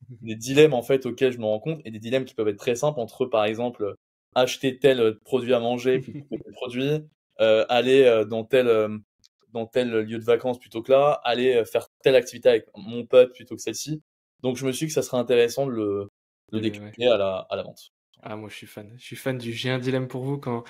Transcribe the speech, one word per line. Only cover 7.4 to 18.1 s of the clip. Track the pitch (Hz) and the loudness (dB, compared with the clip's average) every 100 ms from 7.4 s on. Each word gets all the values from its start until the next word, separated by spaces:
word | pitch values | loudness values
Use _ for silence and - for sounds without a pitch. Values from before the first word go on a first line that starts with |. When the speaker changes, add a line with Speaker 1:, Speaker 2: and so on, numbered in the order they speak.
Speaker 2:
euh, | 110 110 - | 4 4 4
aller, | 120 123 135 | 2 4 6
euh, | 127 113 | 6 4
dans | 107 113 | 2 -4
tel, | 110 131 123 | 0 2 4
euh, | 110 107 107 - _ _ _ _ 117 | 2 0 -4 -14 _ _ _ _ -10
dans | 113 | -4
tel | 127 123 113 | -2 0 -2
lieu | 107 113 | -2 -4
de | |
vacances | 113 117 127 120 | 0 0 0 -6
plutôt | - 120 | -10 -10
que | 110 | 2
là, | 135 143 143 | 4 4 0
aller, | 123 120 127 120 | -2 0 2 2
euh, | 107 | 0
faire | 117 - _ | -2 -6 _
telle | 143 131 | 4 4
activité | 123 120 127 | 2 2 4
avec | 113 - - | 4 0 -14
mon | 101 120 117 | -10 -10 4
pote | 127 123 | 6 6
plutôt | 123 113 113 | 2 -16 -12
que | |
celle-ci. | - 110 139 156 - _ _ _ | -10 -8 -8 -10 -12 _ _ _
Donc, | 123 - | -6 -4
je | 131 | -4
me | |
suis | 127 160 | -4 -4
dit | |
que | |
ça | 147 | -2
serait | - 127 | -2 -2
intéressant | 120 120 120 127 139 | 2 4 2 0 -4
de | |
le, | 113 104 101 98 _ _ _ _ | -2 -2 -4 -6 _ _ _ _
de | 110 | -4
Speaker 3:
De | |
le, | 110 104 | -4 -6
ouais. | 104 107 | -12 -2
Speaker 2:
décliner | 123 | 2
à | 107 | 2
la, | 98 92 - | 2 -2 -6
à | 98 | -8
la | |
vente. | - - - _ _ | -8 -16 -20 _ _